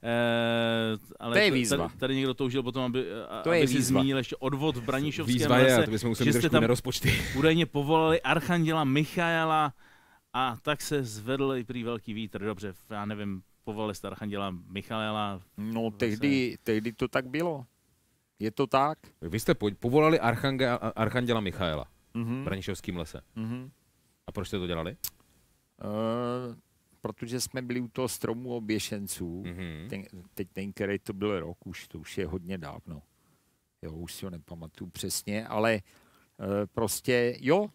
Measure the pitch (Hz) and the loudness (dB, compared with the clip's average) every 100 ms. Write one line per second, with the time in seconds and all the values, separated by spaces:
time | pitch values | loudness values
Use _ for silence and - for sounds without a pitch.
0 | 117 117 120 117 117 117 117 117 113 110 | 0 2 2 2 2 2 2 2 0 -2
1 | - - 113 120 208 131 113 139 120 - | -8 -12 0 4 4 4 2 2 0 -2
2 | 131 135 135 127 131 135 123 131 127 123 | -2 0 0 0 0 0 -2 -2 -2 -2
3 | 101 107 95 107 120 170 135 127 123 131 | -4 -6 -8 -4 2 4 6 4 4 4
4 | 135 135 120 - 131 135 156 123 117 131 | 4 2 -2 -4 -2 0 0 0 -2 0
5 | 147 - 117 123 147 123 131 123 107 107 | 0 -2 2 4 6 8 10 8 6 2
6 | 120 113 120 120 151 - 113 123 - - | 0 2 4 4 6 6 6 4 2 0
7 | 127 - - 131 156 165 160 143 143 160 | 2 2 0 2 4 4 2 0 4 4
8 | 160 165 131 160 - 175 160 160 143 139 | 6 4 4 2 4 2 4 2 4 2
9 | 156 - 170 165 160 156 151 - - - | 2 0 0 2 2 2 2 -2 -20 -20
10 | _ _ _ 123 127 113 - 147 - 147 | _ _ _ -2 -2 -2 -4 -4 -2 -2
11 | 123 107 107 135 135 131 110 123 117 117 | -2 -6 -4 0 0 -2 -4 -6 -6 -6
12 | 117 107 110 104 104 98 101 90 - 107 | -6 -8 -6 -6 -6 -6 -8 -12 -12 -8
13 | 104 107 101 95 - _ - 107 107 98 | -6 -6 -6 -6 -10 _ -10 -4 -4 -4
14 | 98 95 107 101 98 90 95 98 - 113 | -8 -8 -6 -4 -4 -6 -8 -10 -6 -4
15 | 107 107 104 98 95 - 107 113 113 104 | -2 -2 -4 -6 -12 -10 -6 -2 -4 0
16 | 120 107 143 135 123 - - 110 113 107 | -2 2 2 2 0 -4 -2 0 -2 -4
17 | 127 139 127 147 175 147 127 _ _ _ | -2 -2 -2 -2 -2 -4 -10 _ _ _
18 | _ _ _ _ 107 107 135 135 143 160 | _ _ _ _ -4 0 2 4 2 0
19 | - _ 82 107 - 156 104 101 120 139 | -12 _ -4 -2 2 2 0 0 2 6
20 | 156 160 117 120 139 131 127 120 113 107 | 6 6 4 2 0 2 2 2 -2 0
21 | 110 120 123 113 98 92 90 76 - _ | 0 0 2 2 0 -2 -2 -2 -6 _
22 | _ 117 113 127 139 98 95 92 - 90 | _ -6 -4 -4 -4 -4 -6 -6 -6 -6
23 | 78 - - - 110 123 131 _ _ _ | -8 -10 -14 -10 -8 -8 -12 _ _ _
24 | _ _ - 98 92 104 90 82 82 139 | _ _ -10 -8 -4 -4 -2 -2 -4 -6
25 | - _ _ _ _ _ _ _ 101 104 | -10 _ _ _ _ _ _ _ -6 -2
26 | 113 120 123 123 123 113 _ _ _ _ | -2 -2 -4 -4 -8 -12 _ _ _ _
27 | - - 117 123 - 131 123 123 120 - | -10 -10 -6 -6 -4 -6 -4 -4 -4 -4
28 | 127 - 117 117 127 120 104 107 - 104 | -4 -4 -6 -6 -6 -8 -2 -2 -2 -6
29 | 98 - 87 87 87 87 90 78 92 98 | -8 -6 -6 -6 -8 -8 -8 -8 -10 -10
30 | 95 92 87 - 95 - 98 - 98 101 | -12 -18 -18 -10 -10 -8 -10 -4 -2 -2
31 | - 98 104 98 80 87 - 82 - - | -6 -4 -2 -2 -4 -10 -14 -14 -14 -14
32 | 76 - 87 92 85 95 76 73 - 76 | -10 -6 -4 -6 -6 -8 -8 -14 -14 -14
33 | - _ _ _ _ _ _ _ 82 80 | -16 _ _ _ _ _ _ _ -12 -10
34 | 85 - 95 85 - 85 82 - 92 - | -12 -10 -10 -12 -14 -14 -14 -14 -14 -8
35 | 95 - - 104 113 110 113 107 - - | -6 -6 -4 -6 -2 0 2 2 -2 -20
36 | _ _ _ - 98 101 101 - 110 - | _ _ _ -10 -4 -2 -2 -2 -2 -2
37 | - 123 120 123 131 175 208 | 0 2 2 0 2 2 2